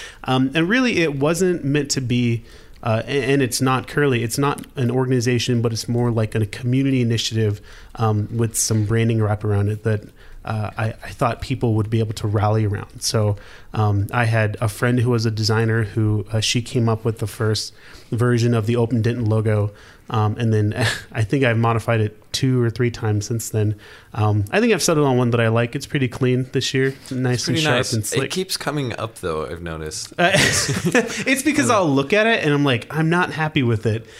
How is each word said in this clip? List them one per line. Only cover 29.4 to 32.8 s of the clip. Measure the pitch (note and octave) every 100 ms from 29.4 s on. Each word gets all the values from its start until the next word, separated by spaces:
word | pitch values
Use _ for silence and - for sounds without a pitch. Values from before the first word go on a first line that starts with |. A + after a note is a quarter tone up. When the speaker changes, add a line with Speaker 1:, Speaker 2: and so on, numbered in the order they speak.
| D#2
Speaker 2:
I've | E2
noticed. | E2+ D#2+ D#2 - - -
Speaker 1:
Uh, | F3
<laughs> | F#3+
it's | - - - C3+ F3 B3 A3+ - G#3+ C4+
because | D4+ C#4+ B3
I'll | A3+ F3
look | C3+ C#3
at | G3+ A3
it | A3+
and | D3+
I'm | D3 C#3+
like, | A#2+